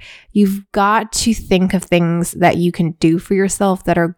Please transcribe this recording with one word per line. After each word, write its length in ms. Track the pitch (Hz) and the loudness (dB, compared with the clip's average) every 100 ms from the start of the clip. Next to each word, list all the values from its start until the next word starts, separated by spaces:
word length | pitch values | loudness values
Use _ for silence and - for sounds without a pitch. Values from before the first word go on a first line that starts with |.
| - - - | -6 -20 -4
you've 380 | 208 202 196 196 | 0 0 0 -6
got 400 | 214 202 214 214 | -2 0 0 -2
to 200 | - - | -4 -2
think 400 | 220 - 185 185 | -2 0 0 2
of 100 | 185 | -2
things 480 | - 175 170 170 175 | 0 0 0 -2 -4
that 240 | - 175 - | 0 0 2
you 140 | 175 | 0
can 200 | 170 170 160 | 0 -4 0
do 180 | 165 165 | 0 0
for 160 | - | 0
yourself 500 | 196 196 - 202 185 - | -2 0 0 0 0 0
that 120 | 170 | 0
are 120 | 170 | 0